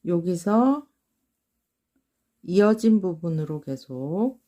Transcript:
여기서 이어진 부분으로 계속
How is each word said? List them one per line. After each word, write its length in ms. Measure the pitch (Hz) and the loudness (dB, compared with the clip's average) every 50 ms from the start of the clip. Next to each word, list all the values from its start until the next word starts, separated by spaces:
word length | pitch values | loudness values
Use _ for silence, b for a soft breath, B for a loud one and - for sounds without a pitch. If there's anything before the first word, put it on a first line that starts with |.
| - | -2
여기서 800 | 175 175 170 165 180 180 170 - 202 208 226 247 262 277 302 285 _ _ _ _ _ _ _ _ _ _ _ _ _ _ _ _ _ _ _ _ _ _ _ _ _ _ _ _ _ _ _ | -2 -2 -2 -2 -2 -4 -2 -2 0 2 2 4 2 0 -2 -6 _ _ _ _ _ _ _ _ _ _ _ _ _ _ _ _ _ _ _ _ _ _ _ _ _ _ _ _ _ _ _
이어진 580 | - 165 180 196 202 214 220 220 220 226 220 208 | -8 0 2 4 4 4 4 4 4 4 4 4
부분으로 640 | 190 185 170 160 165 170 160 156 151 147 156 151 | 2 -2 -6 -4 -6 -4 -4 -4 -4 -6 -8 -8
계속 760 | 151 147 135 131 - - 131 127 135 143 165 196 226 262 262 _ _ | -8 -8 -10 -10 -10 -12 -10 -8 -6 -6 -2 -2 -2 -4 -4 _ _